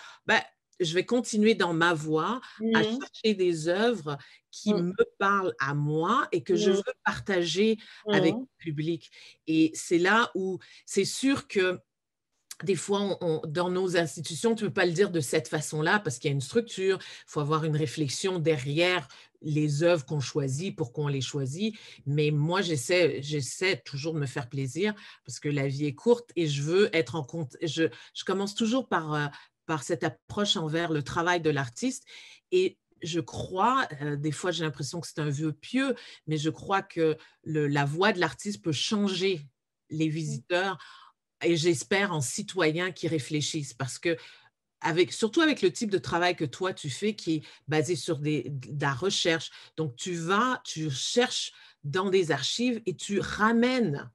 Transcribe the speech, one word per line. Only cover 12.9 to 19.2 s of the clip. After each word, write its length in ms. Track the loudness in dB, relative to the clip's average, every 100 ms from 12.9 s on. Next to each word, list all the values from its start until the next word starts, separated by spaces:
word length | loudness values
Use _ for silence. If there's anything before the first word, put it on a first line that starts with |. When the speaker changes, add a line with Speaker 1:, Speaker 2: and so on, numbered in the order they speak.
| 0
Speaker 1:
on, 180 | 0 -2
on, 200 | 0 -2
dans 260 | -2 -2 0
nos 260 | 0 2 2
institutions, 580 | 0 -4 -10 -2 0
tu 80 | 0
ne 60 | 0
peux 60 |
pas 120 | 2 2
le 60 |
dire 180 | 4 2
de 80 | 2
cette 300 | 0 0 0
façon-là 500 | -4 -2 -2 2 2
parce 220 | 0 -4
qu'il 100 | -2
y 20 |
a 20 |
une 60 | -2
structure, 580 | 0 0 -2 -2 0 0
il 240 | -4 -18 -8
faut 140 | -4
avoir 240 | 0 0
une 120 | 0 0
réflexion 600 | -2 -2 -4 -2 -2 0
derrière 680 | 2 0 0 2 2 2 -2 -14